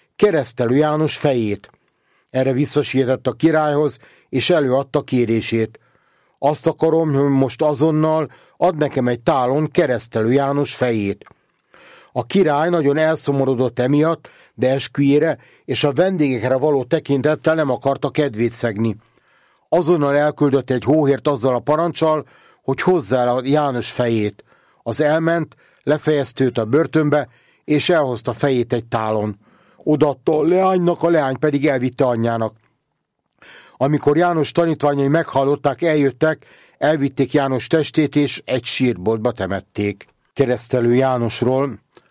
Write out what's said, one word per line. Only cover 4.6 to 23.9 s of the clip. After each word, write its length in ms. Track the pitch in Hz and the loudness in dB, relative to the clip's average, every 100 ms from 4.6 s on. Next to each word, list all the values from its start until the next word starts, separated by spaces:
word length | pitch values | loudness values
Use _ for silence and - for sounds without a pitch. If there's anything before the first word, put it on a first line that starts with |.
| 135 131 135 147 | 2 0 0 -4
kérését. 800 | - 123 113 113 113 113 113 - _ _ _ _ _ _ | -2 -2 0 0 -2 -2 -4 -8 _ _ _ _ _ _
„Azt 260 | 139 151 165 | -2 0 -2
akarom, 460 | 156 165 160 160 | 0 2 2 2
hogy 160 | 139 143 | 0 2
most 320 | 135 131 - | 2 0 0
azonnal 680 | 151 139 160 156 156 156 156 - _ _ | -2 2 0 2 0 -2 -4 -10 _ _
ad 200 | 175 160 | -2 0
nekem 300 | 147 135 123 | -2 -2 -2
egy 120 | 120 | -2
tálon 480 | 170 143 123 139 151 | 0 0 0 0 0
Keresztelő 640 | - 151 120 - 113 110 | 0 0 -2 -4 -2 0
János 440 | 135 139 143 139 - | 2 0 -2 -4 -2
fejét.” 500 | 127 113 98 98 - - _ _ _ - - - _ | -2 -2 -4 -6 -12 -20 _ _ _ -20 -20 -20 _
A 140 | 127 117 | -8 -2
király 440 | 196 156 143 165 | 0 2 2 0
nagyon 280 | 175 143 147 | 0 2 2
elszomorodott 800 | 156 160 - 139 135 123 127 - | 0 0 -2 -2 0 0 -2 -2
emiatt, 500 | 127 147 156 165 - - _ | 0 2 2 -2 -8 -20 _
de 160 | - 127 | -2 0
esküjére 680 | 135 - - 139 143 160 135 - _ - | 0 -4 0 2 4 2 -4 -10 _ -8
és 180 | 123 | -2
a 100 | 147 | 0
vendégekre 640 | 135 185 185 143 123 120 131 | 2 0 2 0 0 -2 0
való 280 | 151 139 | 0 0
tekintettel 720 | 127 160 - 139 147 156 165 160 | 0 -4 0 0 0 0 0 0
nem 140 | 143 | 0
akarta 400 | 123 139 131 139 | -2 -2 -2 -4
kedvét 420 | - 143 107 117 | -2 -2 -2 -2
szegni. 440 | - 120 101 113 107 _ _ _ _ _ _ _ | -2 -4 -2 -4 -4 _ _ _ _ _ _ _
Azonnal 480 | 170 160 175 143 143 | 0 2 2 2 2
elküldött 520 | 151 - 147 131 123 | 0 2 2 2 0
egy 140 | 127 | -2
hóhért 440 | 113 120 139 135 151 | 2 2 2 2 0
azzal 280 | 139 131 123 | 0 0 0
a 40 | |
parancsal, 640 | 123 151 170 - 160 156 - _ _ _ | 0 0 0 0 0 0 -4 _ _ _
hogy 180 | - 127 | -6 -2
hozza 360 | - 185 98 127 | 0 0 0 0
el 180 | 123 123 | 2 0
a 60 | |
János 480 | 127 147 147 123 113 | 0 0 0 -2 -6